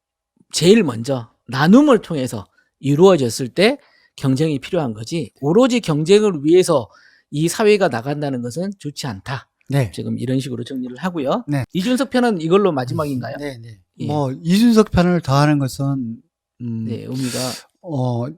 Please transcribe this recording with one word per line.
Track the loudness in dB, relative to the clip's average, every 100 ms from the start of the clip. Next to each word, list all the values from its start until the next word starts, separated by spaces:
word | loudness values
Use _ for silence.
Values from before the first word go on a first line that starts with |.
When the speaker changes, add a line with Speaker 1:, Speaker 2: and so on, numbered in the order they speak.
| _ _ _ _ _
Speaker 1:
제일 | 0 4 6
먼저 | 4 -2 -4 -6 -6 _ -10
나눔을 | 0 6 8 8 4
통해서 | 0 -6 -4 -8 -12 _ _ _
이루어졌을 | 0 4 6 6 2 -2 -6
때 | 0 0 0 _ _ _ -6
경쟁이 | -2 0 0 -2
필요한 | -4 -4 -4
거지, | -6 -8 -8 -8 _
오로지 | 0 4 4 2
경쟁을 | 0 -2 4 4 4 0
위해서 | 4 4 4 0 -2 _ _ _ _
이 | -4 -2
사회가 | 0 2 4 2
나간다는 | -2 -4 -6 -4 -6
것은 | -6 -8 -8 -8
좋지 | -12 -10 -10
않다. | -10 -10 -12 -12 _ _
Speaker 2:
네. | -2 -2
Speaker 1:
지금 | -4 -8 -6
이런 | -4 -4
식으로 | -4 -8
정리를 | -8 -10 -10 -8
하고요. | -6 -4 -2 -2 -2
Speaker 2:
네. | -4 -4
Speaker 1:
이준석 | -4 -2 -2 0
편은 | 0 0 0
이걸로 | 2 2 2
마지막인가요? | 0 -4 -4 -4 -4 -6 -10
Speaker 2:
네, | -10 -12
네. | -16 -20 _ -10
Speaker 1:
예. | -4
Speaker 2:
뭐 | -2 -2 -4
이준석 | 0 4 6 4 4
편을 | 2 2 2
더하는 | 2 2 4 2
것은, | -2 -4 -4 -4 -6 -10 _ _ _ _
음, | -8 -8
Speaker 1:
네, | -6 -8
의미가 | -8 -8 -6 -4 -6 -8 -16 _
Speaker 2:
어, | -8 -4 -2 -2 -6